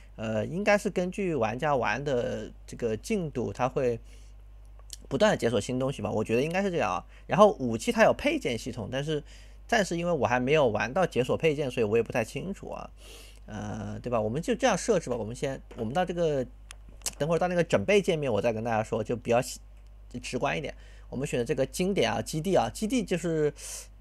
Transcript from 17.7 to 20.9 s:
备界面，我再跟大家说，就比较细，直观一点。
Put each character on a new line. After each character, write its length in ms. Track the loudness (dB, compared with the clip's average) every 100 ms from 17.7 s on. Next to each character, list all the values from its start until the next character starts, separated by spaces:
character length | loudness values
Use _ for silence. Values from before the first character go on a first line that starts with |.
| 2
备 160 | 4 4
界 160 | 4 0
面， 160 | 0
我 80 | 2
再 100 | 2
跟 140 | 0
大 60 | 0
家 120 | 0
说， 220 | 0 -2
就 100 | -2
比 140 | -4 2
较 100 | 2
细， 180 | 2 -6 -16 -20 -20 -20 -14 -12
直 160 | -6 -2
观 180 | -2 -2
一 60 |
点。 120 | -6 -10 -18